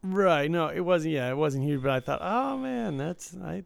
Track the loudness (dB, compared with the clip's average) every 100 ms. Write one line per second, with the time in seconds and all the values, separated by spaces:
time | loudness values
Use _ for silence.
0 | -4 2 4 4 4 2 0 0 2 2
1 | 2 0 0 0 0 0 0 0 2 0
2 | 0 -2 0 0 -2 -4 -4 -4 -2 -2
3 | -4 -6 -12 -12 -8 -8